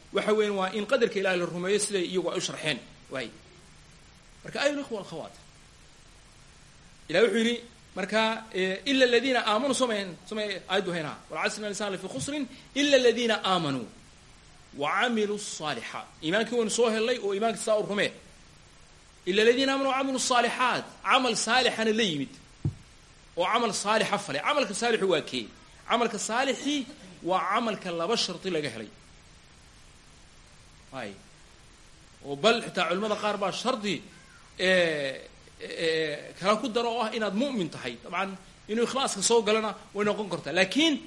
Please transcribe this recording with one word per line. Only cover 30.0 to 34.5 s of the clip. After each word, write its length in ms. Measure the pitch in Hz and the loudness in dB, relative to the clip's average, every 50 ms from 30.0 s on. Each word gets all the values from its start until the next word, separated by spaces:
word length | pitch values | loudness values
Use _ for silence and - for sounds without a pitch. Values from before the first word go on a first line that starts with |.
| - - - - - - - - - - - - - - - - - - - | -20 -20 -20 -20 -20 -20 -20 -20 -20 -20 -20 -20 -20 -20 -20 -20 -20 -16 -14
Waay. 200 | 131 120 104 98 95 - - - - - - - - - - - - - - - - - - - - - | -12 -12 -12 -12 -16 -20 -20 -20 -20 -20 -20 -20 -20 -20 -20 -20 -20 -20 -20 -20 -20 -20 -20 -20 -18 -12
Oo 120 | 135 143 | -10 -6
bal 260 | 139 143 214 240 233 - | 0 2 2 2 2 0
xitaa 260 | 175 - 190 175 160 | -6 -4 -2 -2 0
culimada 280 | 175 190 214 220 208 | 0 -2 0 -2 -2
qaar 200 | 196 208 214 208 | -2 -2 -2 -2
baa 140 | 202 202 185 | 0 -2 -2
shardi, 520 | 165 - - 226 262 226 202 208 175 120 - - - - - - - - - - | -2 -2 -2 -2 -2 -2 -2 -4 -4 -4 -6 -12 -20 -20 -20 -20 -20 -20 -20 -16